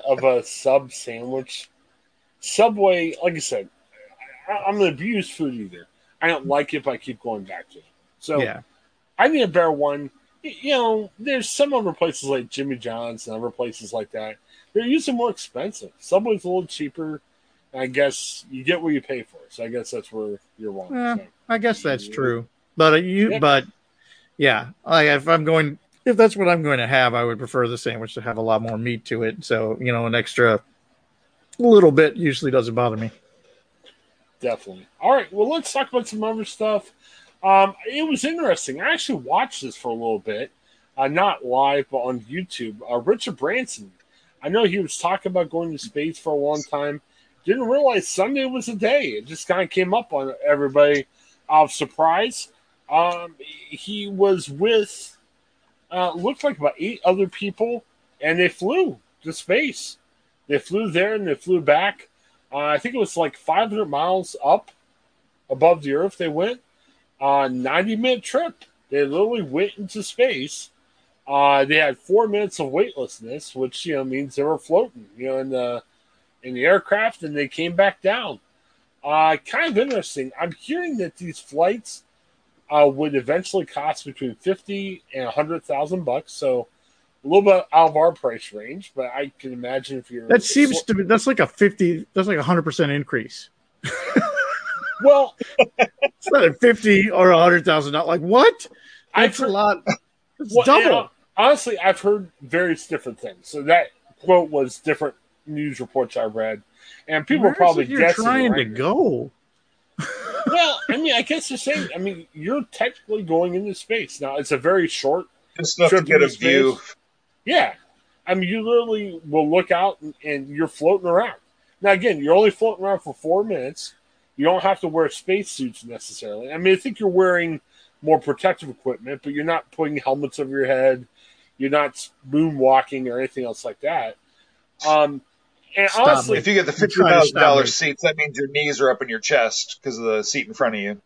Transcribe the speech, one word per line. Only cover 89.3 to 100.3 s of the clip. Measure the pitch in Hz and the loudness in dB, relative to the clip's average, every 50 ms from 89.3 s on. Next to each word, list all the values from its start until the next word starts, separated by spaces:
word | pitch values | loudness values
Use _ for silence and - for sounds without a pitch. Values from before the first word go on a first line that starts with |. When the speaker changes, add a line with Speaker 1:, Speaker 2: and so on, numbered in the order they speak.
| - _ | -10 _
Speaker 1:
can | - 131 123 | -14 -14 -12
imagine | 123 123 123 131 135 127 139 139 127 | -10 -10 -6 -6 -6 -8 -8 -12 -12
if | - - | -12 -12
you're | 123 120 117 - | -14 -8 -2 2
Speaker 2:
That | 240 233 - | 2 2 2
seems | - - 277 294 262 - - | 2 2 2 2 2 2 -2
Speaker 1:
sl- | - | -2
Speaker 2:
to | - 214 | -2 -2
be, | 190 190 | -2 0
that's | 175 220 208 - 269 | 2 2 2 2 2
like | 254 - | 2 2
a | 151 - | 0 0
fifty, | - - 202 196 202 - 190 170 170 160 - _ - | 2 2 2 2 2 2 0 0 0 -2 -6 _ -4
that's | 190 185 208 | -2 -2 0
like | 190 151 | 0 -2
a | 127 | 0
hundred | 151 180 170 151 | 2 2 2 0
percent | 156 139 - 156 143 | -2 0 0 0 0
increase. | 139 147 143 - - 117 110 - - - - - _ _ _ _ _ _ - | 0 -4 -4 -4 -4 -6 -6 -6 -14 -20 -20 -20 _ _ _ _ _ _ -12
<laughs> | - 508 523 539 587 571 - 659 622 571 571 539 571 640 679 679 719 719 1077 - 1077 - - | -10 -10 -8 -6 -2 -2 -2 -2 -2 -2 -2 -4 -4 -4 -6 -8 -8 -8 -8 -8 -8 -4 2
Speaker 1:
Well, | - 277 294 277 269 - - - - - - - | 6 6 8 6 6 0 -2 -12 -14 -6 0 0
Speaker 2:
It's | 233 - _ - 226 - _ - 277 - - _ - 381 | 0 0 _ -2 -2 -2 _ -4 -4 -4 -4 _ -4 0
not | 294 277 196 | 2 4 4
a | 165 143 | 4 4
fifty | - 240 240 226 - 214 214 202 190 196 214 | 4 4 4 4 4 4 4 4 4 4 2
or | - 185 185 185 | 4 4 6 8
a | 175 165 | 8 8
hundred | 170 180 175 175 - | 8 6 6 4 4
thousand. | 185 156 156 139 143 143 | 2 2 2 0 -2 -2
Like, | 156 170 160 170 160 | -2 -2 0 -2 -2
what? | 151 180 220 254 349 466 - - - - _ _ _ - - - _ _ - | 0 2 4 6 6 6 4 2 -4 -20 _ _ _ -20 -20 -20 _ _ 0
Speaker 1:
I've | 214 233 214 | 2 2 2
Speaker 2:
That's | - - | 2 -2
a | 269 | -4
Speaker 1:
heard | 220 | -2
Speaker 2:
lot. | 196 202 208 208 196 165 - - - - _ _ _ _ _ _ | 0 2 2 2 0 0 -2 -4 -6 -6 _ _ _ _ _ _